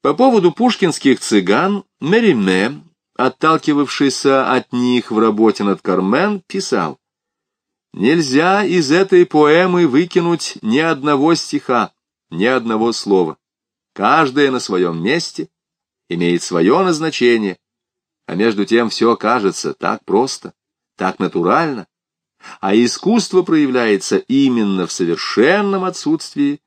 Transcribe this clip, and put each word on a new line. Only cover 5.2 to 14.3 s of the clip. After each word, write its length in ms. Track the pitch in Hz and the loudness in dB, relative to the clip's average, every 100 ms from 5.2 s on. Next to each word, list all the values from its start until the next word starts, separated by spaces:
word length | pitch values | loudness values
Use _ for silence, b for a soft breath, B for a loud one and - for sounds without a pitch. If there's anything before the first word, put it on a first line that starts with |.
| 113 104 110 101 | 0 4 2 2
над 200 | 101 92 | -2 -2
Кармен, 580 | - 92 95 127 202 202 _ | -2 0 0 0 0 -4 _
писал: 500 | 196 - 110 82 67 _ _ _ _ _ _ _ _ _ | -8 -4 -4 -4 -8 _ _ _ _ _ _ _ _ _
«Нельзя 720 | - 107 170 143 135 175 196 190 | -4 0 0 0 0 2 0 0
из 240 | 180 135 | -2 0
этой 380 | 165 190 180 175 | 0 4 4 4
поэмы 600 | 156 147 160 185 175 165 | 4 4 4 2 2 2
выкинуть 680 | 131 175 180 170 170 - - | 2 0 0 0 -2 -6 -8
ни 160 | 107 127 | -2 0
одного 560 | 165 147 147 143 156 160 | 0 -2 0 0 2 0
стиха, 580 | - 147 - 120 98 _ _ _ _ | -2 -6 -2 -2 -2 _ _ _ _
ни 140 | 82 110 | -2 0
одного 480 | 131 117 110 117 | 0 -2 -2 -2
слова. 440 | 110 101 95 82 - _ _ _ _ _ | -2 0 2 2 -6 _ _ _ _ _
Каждое 560 | - 104 151 143 | -4 0 0 0